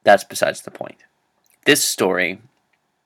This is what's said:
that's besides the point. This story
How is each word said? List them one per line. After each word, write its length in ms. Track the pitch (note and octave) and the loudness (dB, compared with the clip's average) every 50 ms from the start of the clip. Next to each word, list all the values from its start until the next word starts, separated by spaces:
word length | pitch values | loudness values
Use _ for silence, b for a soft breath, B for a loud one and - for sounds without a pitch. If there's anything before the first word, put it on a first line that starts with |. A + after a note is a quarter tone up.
| _ | _
that's 180 | G#2+ G2+ F#2+ - | 4 4 4 2
besides 380 | - - - - - - - | -6 -6 -4 -2 -2 -4 -6
the 100 | - - | -14 -20
point. 280 | - - - - - _ _ _ _ _ _ _ _ _ _ _ _ _ _ | -16 -16 -16 -18 -18 _ _ _ _ _ _ _ _ _ _ _ _ _ _
This 180 | - D3 - - | 2 2 2 0
story 560 | - - - A2 F#2 F2+ F2+ F2+ F2 F#2+ G2 - _ _ _ _ _ _ _ _ _ _ _ _ | -4 -2 -2 -2 0 0 0 -2 -4 -6 -10 -16 _ _ _ _ _ _ _ _ _ _ _ _